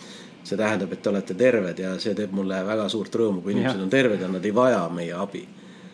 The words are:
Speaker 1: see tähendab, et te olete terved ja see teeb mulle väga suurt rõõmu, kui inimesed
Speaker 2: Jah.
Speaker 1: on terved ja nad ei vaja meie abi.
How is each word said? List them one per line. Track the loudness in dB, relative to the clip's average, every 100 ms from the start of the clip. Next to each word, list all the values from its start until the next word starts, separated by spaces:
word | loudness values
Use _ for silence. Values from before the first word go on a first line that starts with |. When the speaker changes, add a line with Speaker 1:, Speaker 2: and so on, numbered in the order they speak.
| -18 -18 -20 -16
Speaker 1:
see | -6 -2
tähendab, | 0 0 -2
et | -4
te | -2
olete | 0 -2
terved | 4 4 4 0 -4
ja | -4 -4
see | -2
teeb | -2 -2
mulle | -2 -2 -2 -2
väga | -2 0
suurt | -2 -2 0
rõõmu, | 2 0
kui | 0 0
inimesed | 0 0
Speaker 2:
Jah. |
Speaker 1:
on | 2
terved | 4 4 2
ja | -2
nad | -2 0
ei |
vaja | 4 4 4 0
meie | -4 -6
abi. | -6 -6 -8 -14 -18 -20 -20 -20